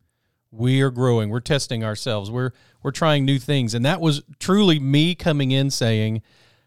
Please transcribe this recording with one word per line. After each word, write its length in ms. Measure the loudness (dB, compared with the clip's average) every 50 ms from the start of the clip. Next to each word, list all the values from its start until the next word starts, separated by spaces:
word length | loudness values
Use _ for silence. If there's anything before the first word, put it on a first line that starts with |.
| _ _ _ _ _ _ _ _ _ _
We 300 | -8 -2 0 2 2 4
are 80 | 2 2
growing. 380 | 2 0 2 2 2 2 0 -2
We're 100 | -4 -4
testing 420 | -4 -2 -2 -2 -2 -4 -6 -4 -4
ourselves. 440 | -4 -6 -6 -6 -4 -4 -4 -6 -6
We're, 220 | -6 -6 -6 -6 -8 _ _ _ _ _ -8
we're 80 | -8
trying 320 | -4 0 0 2 2 2 2
new 160 | 2 0 0
things. 340 | 0 -2 -2 -2 -2 -2 -2
And 120 | -2 0
that 160 | 0 0 0
was 200 | 0 0 0 -2 -4 -14 -18 -8
truly 400 | -2 0 2 4 4 4 4 2
me 360 | 2 2 2 2 2 2 0
coming 360 | -2 0 0 0 0 2 0
in 180 | 0 0 0 0
saying, 500 | -2 -2 0 0 0 2 0 0 -2 -4 -6 _ _ _ _ _ _ _ _